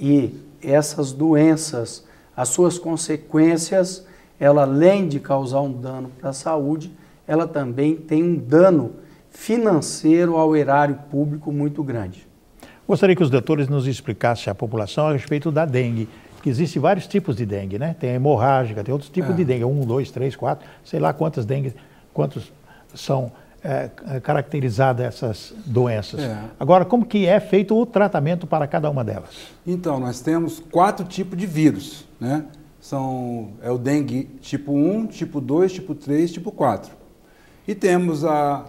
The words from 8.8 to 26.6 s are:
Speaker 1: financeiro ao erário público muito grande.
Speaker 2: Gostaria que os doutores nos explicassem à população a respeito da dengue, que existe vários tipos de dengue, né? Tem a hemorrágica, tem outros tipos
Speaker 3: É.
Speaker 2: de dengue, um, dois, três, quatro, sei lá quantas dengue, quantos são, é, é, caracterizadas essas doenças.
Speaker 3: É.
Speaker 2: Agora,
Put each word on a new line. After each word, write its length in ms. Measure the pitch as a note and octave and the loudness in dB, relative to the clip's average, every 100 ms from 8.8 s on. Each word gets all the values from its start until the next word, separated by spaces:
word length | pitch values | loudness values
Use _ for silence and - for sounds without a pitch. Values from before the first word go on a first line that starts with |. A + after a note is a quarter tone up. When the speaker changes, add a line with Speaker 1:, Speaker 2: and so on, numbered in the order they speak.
| A#2 - - - _ | 0 -8 -20 -20 _
Speaker 1:
financeiro 1080 | - - A#3+ A3 D#3 - - D#3 E3+ E3+ E3 | -10 -2 2 4 2 0 -2 4 4 4 4
ao 200 | D#3 D3+ | 4 4
erário 420 | C3+ C#3+ D3 C3+ - | 4 4 2 -2 -4
público 440 | C#3 D3+ D3+ D#3 | -2 -2 -4 -4
muito 320 | D3 D3 D3 | -2 -2 -4
grande. 440 | C3+ A#2 F#2 - - _ _ - - - - | -6 -6 -8 -12 -20 _ _ -20 -20 -8 -2
Speaker 2:
Gostaria 260 | F3+ F#3+ | 4 4
que 80 | F3+ | 4
os 80 | D3+ | 4
doutores 380 | B2+ A2 D3 C3+ | 2 2 0 0
nos 180 | C#3+ C3 | 0 -2
explicassem 640 | A#2 - G#2+ A#2+ A#2 - | -4 -6 -2 0 0 -4
à 40 | |
população 520 | G2 A2+ A2+ G2+ - D3+ | -6 -4 -4 -4 -2 0
a 60 | |
respeito 400 | C#3 - D3 E3 | 0 -2 -4 -2
da 120 | D3 | -2
dengue, 440 | E3 B2+ A#2+ A2+ A2 - - - | 0 0 0 -2 -6 -12 -20 -8
que 80 | D3+ | -4
existe 260 | A#2+ E3+ D#3 | -2 -2 2
vários 260 | D#3 F#3+ - | 2 2 0
tipos 300 | G3+ G3 A2+ | -4 -2 -4
de 100 | G#2+ | -4
dengue, 320 | G2+ G2 G2+ | -6 -6 -6
né? 160 | D#3 E3 | -6 -4
Tem 100 | B2 | -4
a 40 | |
hemorrágica, 680 | B2 C#3+ A#2+ C3 C3+ A#2 G#2+ | 0 2 4 4 2 0 -4
tem 100 | A#2 | -4
outros 160 | C#3+ - | -6 -4
tipos 200 | F#3 E3 | -4 -2
Speaker 3:
É. 40 | |
Speaker 2:
de 100 | F3+ | 0
dengue, 200 | D3 B2 | 0 0
um, 200 | A#2+ C#3+ | 0 -2
dois, 260 | A#2+ C3 B2 | -2 -2 -4
três, 240 | A#2+ C3 | -4 -6
quatro, 320 | - B2 D3 - - | -4 -6 -6 -10 -20
sei 160 | - D#3 | -8 -2
lá 140 | D#3 | -2
quantas 320 | D3 D#3+ D3 G#2+ | 0 -4 -2 -4
dengue, 260 | C3+ B2+ - - - _ | -4 -4 -8 -20 -20 _
quantos 400 | - D2+ - - - - - _ | -4 -4 -6 -14 -20 -20 -20 _
são, 380 | - - C3+ A#2+ - - - | -10 -4 -4 -4 -12 -20 -12
é, 280 | - C3+ B2+ - - | -6 -6 -6 -12 -10
é, 100 | C3 | -8
caracterizadas 880 | C#3+ D3 - D3 B2+ G#2 C3+ A#2+ A#2+ | -2 -2 -2 -4 -2 2 2 2 -4
essas 480 | - A#2 G#2+ - - | -6 -6 -6 -12 -14
doenças. 560 | D#3+ A#2 B2 G#2+ G2+ - | -2 0 2 0 -6 -6
Speaker 3:
É. 160 | C3 G#2+ A2 | -6 -8 -12
Speaker 2:
Agora, 260 | - | -4